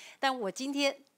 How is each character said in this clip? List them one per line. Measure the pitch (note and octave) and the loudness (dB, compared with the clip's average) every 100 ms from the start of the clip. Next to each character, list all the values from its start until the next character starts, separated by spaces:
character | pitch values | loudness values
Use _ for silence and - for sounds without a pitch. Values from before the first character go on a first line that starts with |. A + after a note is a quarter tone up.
| - - | -20 -2
但 | C4+ B3+ | 0 0
我 | G3 | -2
今 | F#3 C4+ | -4 -4
天， | C#4 C#4 C4+ - | 2 2 0 -8